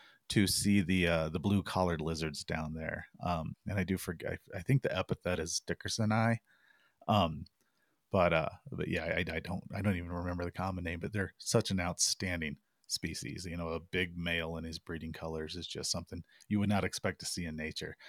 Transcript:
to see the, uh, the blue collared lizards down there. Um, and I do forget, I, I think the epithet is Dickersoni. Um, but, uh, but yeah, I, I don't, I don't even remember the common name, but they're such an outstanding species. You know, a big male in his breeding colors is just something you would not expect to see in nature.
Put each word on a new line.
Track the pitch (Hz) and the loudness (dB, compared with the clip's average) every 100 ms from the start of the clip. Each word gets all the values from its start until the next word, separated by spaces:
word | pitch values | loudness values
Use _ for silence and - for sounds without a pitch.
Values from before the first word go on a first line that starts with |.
| - - - | -20 -20 0
to | - 95 | 4 6
see | - 101 101 | 4 6 4
the, | 85 92 85 | 6 4 4
uh, | 82 80 | 4 2
the | 80 | 0
blue | 101 101 | 4 2
collared | - 95 90 80 | 2 2 2 2
lizards | 80 78 80 73 | 0 -2 -2 -4
down | - 80 78 | -4 -4 -4
there. | 80 80 80 - - | -4 -4 -6 -10 -6
Um, | 85 85 80 - - | -2 -2 -2 -8 -4
and | 98 | -2
I | |
do | 90 92 | 0 0
forget, | - 82 - 90 - | -2 -6 -6 -6 -8
I, | 92 | -10
I | |
think | 87 135 | 2 2
the | - 92 | 4 0
epithet | - 92 87 87 | -2 -2 -2 -2
is | 80 - - | -2 -4 -4
Dickersoni. | 85 101 - 107 110 113 117 _ _ _ _ _ _ - | -6 -4 0 2 4 4 2 _ _ _ _ _ _ 4
Um, | 104 85 78 - _ _ _ _ _ - | 4 4 0 -10 _ _ _ _ _ 0
but, | 98 87 | 4 6
uh, | 80 78 - - | 6 2 -4 -10
but | 85 85 | -6 -2
yeah, | 85 | -2
I, | 82 85 85 82 | 0 -2 -2 -4
I | |
don't, | - 87 - 98 | -4 -8 -6 -2
I | |
don't | 101 90 | 0 0
even | 85 | -2
remember | 87 90 87 87 | -4 -4 -2 -4
the | |
common | - 92 90 | -4 -4 -2
name, | 85 85 | -4 -4
but | - | -4
they're | 107 92 - | -2 -4 -6
such | - 117 - | 2 2 4
an | 95 | 0
outstanding | 87 87 - - 95 87 78 71 _ _ - | 0 0 0 0 -2 -2 -4 -6 _ _ -8
species. | - 85 - - 80 87 | -4 -4 -6 -8 -8 -8
You | 85 | -4
know, | 82 | -4
a | 82 | -4
big | 82 92 87 87 | -4 -2 -2 -2
male | 87 85 82 82 | -2 0 -2 -4
in | |
his | 82 82 | -8 -10
breeding | - 82 80 | -8 -8 -6
colors | 80 82 80 78 87 | -8 -6 -6 -6 -8
is | 80 | -8
just | 80 80 | -6 -4
something | 87 87 90 - _ - | -4 -6 -12 -12 _ -2
you | 104 | 2
would | 98 | 4
not | 101 | 4
expect | 90 - 98 87 | 2 -2 -4 -4
to | - | -6
see | - 80 | -6 -6
in | 78 | -4
nature. | 78 - 80 - | -6 -6 -8 -10